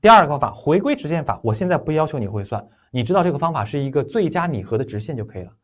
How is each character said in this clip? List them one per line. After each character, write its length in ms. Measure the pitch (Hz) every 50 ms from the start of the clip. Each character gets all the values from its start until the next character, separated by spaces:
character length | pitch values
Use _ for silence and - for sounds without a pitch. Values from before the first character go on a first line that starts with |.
第 80 | - 214
二 140 | 226 214 175
个 40 |
方 120 | 143 147 135
法， 120 | 135 104 -
回 280 | - - 143 156 196
归 120 | 202 285 294
直 140 | 277 -
线 160 | 147 165 170 147
法， 160 | - 107 -
我 120 | - 113 107
现 160 | 107 185 180
在 80 | 175
不 160 | 147 127 - 151
要 120 | 156 156
求 140 | 151 - 139
你 80 | 110
会 160 | 95 104 104 98
算， 240 | - 113 104 - - _ _ _ _
你 100 | - 127
知 120 | 117 110 180
道 100 | 196 170
这 80 | 175
个 80 | 147 139
方 140 | 160 170 160
法 100 | 139 101
是 160 | 107 - 143
一 100 | 139 135
个 140 | 131 147 135
最 240 | 147 - 226 196
佳 180 | 156 - 180 170
拟 160 | 175 147 107
合 160 | 92 - 113
的 60 | 110 -
直 160 | - 107 104
线 160 | 104 - 147
就 80 | 120 104
可 160 | 110 - 98
以 40 | 87
了。 100 | - - _